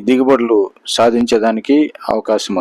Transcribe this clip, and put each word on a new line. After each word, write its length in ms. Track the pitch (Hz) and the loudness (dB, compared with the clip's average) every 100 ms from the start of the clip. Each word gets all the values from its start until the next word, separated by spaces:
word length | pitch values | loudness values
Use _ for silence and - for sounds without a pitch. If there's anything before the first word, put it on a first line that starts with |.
| 104 | 2
దిగుబడులు 500 | 127 131 131 117 107 95 _ - - | 0 2 2 2 0 0 _ -8 0
సాధించేదానికి 840 | 117 117 120 113 113 110 - 143 151 - - | 2 2 0 0 0 -2 0 2 0 -4 -6
అవకాశం 420 | 110 - 107 - 95 | -4 -2 -4 -2 -6